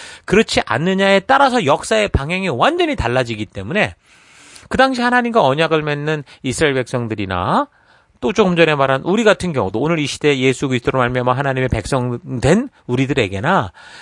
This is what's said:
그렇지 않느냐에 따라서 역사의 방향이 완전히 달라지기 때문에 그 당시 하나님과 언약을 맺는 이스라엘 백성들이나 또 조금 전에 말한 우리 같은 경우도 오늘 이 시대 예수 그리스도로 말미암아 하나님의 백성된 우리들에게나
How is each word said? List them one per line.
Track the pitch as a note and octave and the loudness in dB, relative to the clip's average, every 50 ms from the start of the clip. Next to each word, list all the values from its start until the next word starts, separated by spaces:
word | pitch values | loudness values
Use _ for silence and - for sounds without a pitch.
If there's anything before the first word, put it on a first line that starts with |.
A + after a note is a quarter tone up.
| - - - - _ | -20 -20 -20 -18 _
그렇지 | - F3+ G#3+ A3+ - - C4 - | 0 2 2 2 2 0 -2 -2
않느냐에 | - G#2+ B2 D#3+ F#3 F#3+ F#3+ G3 G3 G3 G3 | 0 -2 0 0 0 0 2 4 4 4 2
따라서 | F#3+ - C4 C4+ C#4 C4 A#3+ B3 F3 | 2 2 2 4 4 2 2 0 2
역사의 | C3 D3+ D#3 - - A3 A3 G#3 G3 | 2 0 0 0 0 0 0 0 0
방향이 | - C#3 C#3 D3+ F3 F#3 F#3+ F3+ | 0 -2 -2 -2 -4 -4 -4 -2
완전히 | C3 A2+ E3 C4 E4 F4+ F4 D#4 C#4 | 0 2 2 2 2 0 0 -2 -2
달라지기 | - - A#2 B2 C3 B2+ A#2 A#2 G#2 G#2+ | -2 -2 0 0 0 -2 -2 -4 -6 -8
때문에 | - - G2+ F#2+ G#2+ E3 G#3+ F3 G2+ F2+ _ _ _ _ _ _ _ _ - - - - - - - | -8 -10 -10 -8 -4 -2 -2 -2 -4 -6 _ _ _ _ _ _ _ _ -20 -20 -20 -20 -20 -10 -2
그 | - | 0
당시 | A#3+ C4 C4+ C4 A#3+ | 2 2 2 2 0
하나님과 | A#3+ A#3+ B3 B3 A#3+ A#3+ A3+ A3+ E3 | 0 0 2 0 0 2 2 2 2
언약을 | C3 C3+ D3+ E3 D#3 D#3+ D#3 | 4 2 2 0 0 0 0
맺는 | D3+ D3+ D3 D3 D3 D#3 D#3 D3+ C#3 - - - - | 0 -2 -4 -4 -4 -4 -4 -4 -6 -12 -14 -8 -6
이스라엘 | C3+ A#2+ - D#3+ C#3+ C3+ | -4 -2 0 0 0 0
백성들이나 | C3 A#2+ - - B2 A#2+ A2 A2 G#2 G2+ F#2 F#2+ F2+ F2+ B2 F3 B3 C#4+ - _ _ _ _ _ _ _ _ _ _ | 0 -2 -2 -4 -4 -4 -4 -4 -4 -4 -4 -2 -2 -2 0 0 -2 -2 -4 _ _ _ _ _ _ _ _ _ _
또 | - A#3+ F#3+ | -6 -2 0
조금 | - G#3 F#3 F3 | 2 2 2 4
전에 | E3 E3 D#3+ D3+ | 4 4 4 4
말한 | C#3+ C#3 C3+ C3+ C3+ - | 2 2 2 0 0 0
우리 | D#3+ F#3+ A#3+ A#3 | 0 0 2 4
같은 | G#3 F#3 - - F3+ D3+ | 2 2 2 0 -4 -2
경우도 | C3 G2+ F#2+ F#2+ A2 | -2 -2 -2 -2 -2
오늘 | C#3 D#3+ E3+ D#3+ | -2 0 0 -2
이 | D3 | -2
시대 | B2+ - - - D3 C#3+ C3 | -4 -4 0 0 0 2 2
예수 | B2+ C3+ B2+ - D3 | 2 0 0 0 -2
그리스도로 | C3+ B2+ A#2+ - C#3+ C3 C3 | -2 -2 -2 -2 0 0 0
말미암아 | B2 B2 B2+ B2+ B2 B2 | 0 0 0 0 0 0
하나님의 | B2 C3 C#3+ C#3 C3 C3 C3 B2+ | 0 0 -2 -2 -2 -2 -2 -2
백성된 | - - - - C#3 C3 B2 B2 A#2+ A#2+ - C3 C3 A#2+ G#2 C3 F3 A3 C#4 B3 _ _ _ | -2 -4 -4 -2 -4 -2 -2 -4 -6 -8 -8 -10 -8 -2 0 2 2 2 0 -4 _ _ _
우리들에게나 | - A#2+ B2 C3+ B2+ C#3+ C#3 A2 F#2 G2 F#2+ G#2+ D#3 G3 F3 A2+ F2 - - - - - - | -4 -2 -2 -2 0 0 0 0 -2 -2 -4 -2 0 0 0 -2 -4 -8 -16 -20 -20 -20 -20